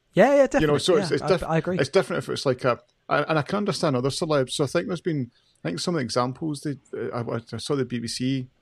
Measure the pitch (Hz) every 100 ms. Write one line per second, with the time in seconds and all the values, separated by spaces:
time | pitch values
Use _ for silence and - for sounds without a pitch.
0 | _ - 240 285 262 - 151 143 - 170
1 | 160 151 - 180 - 160 175 180 139 196
2 | - 156 131 123 139 127 131 117 _ _
3 | - 143 147 160 135 202 202 156 165 127
4 | 135 - 170 147 131 - 143 170 180 175
5 | 185 151 120 _ _ _ - 170 - 170
6 | 120 127 127 127 160 143 156 139 - -
7 | 120 120 120 123 - 113 - 143 123 123
8 | 117 - 127 135 127 _